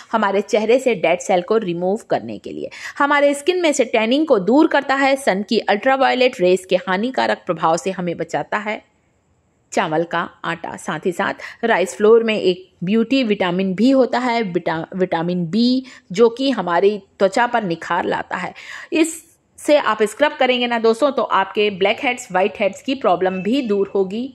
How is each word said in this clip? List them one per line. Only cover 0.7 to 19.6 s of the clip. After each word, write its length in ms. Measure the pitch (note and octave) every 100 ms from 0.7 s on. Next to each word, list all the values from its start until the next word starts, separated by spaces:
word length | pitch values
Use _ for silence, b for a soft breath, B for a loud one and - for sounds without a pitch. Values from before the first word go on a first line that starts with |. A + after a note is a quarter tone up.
| B3+
से 160 | C4 G#3
डेड 220 | E3 F3+
सेल 200 | - F#3
को 140 | F3+ A3
रिमूव 420 | F#3 E3+ F3+ A3 -
करने 280 | C3+ A2+ G2+
के 140 | -
लिए। 180 | D2+ C#2+ B B -
हमारे 360 | C#4+ C#4+ C#4+
स्किन 280 | C#4+ D#4+ F4+
में 100 | E4
से 120 | C#4 A#3
टैनिंग 400 | A3+ A3 C#4 D#4
को 120 | A3+
दूर 260 | F3+ C4+ D#4+
करता 280 | C#4+ C#4 C4+
है, 200 | C#4 C#4
सन 260 | B3+ F#3+
की 160 | G#3 G#3+
अल्ट्रावायलेट 800 | - G#3 C4 C4+ B3+ B3+ B3 A#3+
रेज 240 | F3+ F#3 -
के 100 | F3+
हानिकारक 680 | F#3+ F#3 A#3+ B3+ A3 G#3 -
प्रभाव 320 | E3 E3 E3+
से 140 | F#3+
हमें 240 | F#3 F3 D#3+
बचाता 400 | D#3+ D3 D3+ G#3
है 220 | G#3 A3 - _ _ _ _ _ _ _ _
चावल 320 | - F3+ D#3 E3+
का 160 | E3+ G3 - E3+
आटा। 300 | E3 - G3
साथ 280 | - D#3 G3
ही 60 |
साथ 520 | F3 F3+ C#3+ - -
राइस 320 | A3+ G3 F#3 -
फ्लोर 260 | G#3+ A#3
में 120 | A3+ G#3+
एक 320 | F#3 F3+ - _
ब्यूटी 380 | F3 A3 A3+ C4+
विटामिन 500 | A#3 G#3 F#3 F3+ F#3+ F3+
भी 140 | B3
होता 280 | C4+ A#3+ A#3
है, 220 | B3 A#3
विटा-, 520 | G#3 F3 E3+ D#3+ E3 F#3
विटामिन 500 | F#3 E3 E3+ F3+ E3
बी, 380 | G3+ A#3+ B3+ B3+ B _
जो 160 | F3+ A#3
कि 200 | A#3 C4+
हमारी 500 | A3+ F3+ E3+ G3 G#3 - -
त्वचा 260 | G3 A#3+ A#3+
पर 160 | A#3+
निखार 420 | G3+ E3 - F3 G3+
लाता 320 | F3+ - -
है। 160 | F3+ - B B B
इससे 840 | - E4 - - _ _ -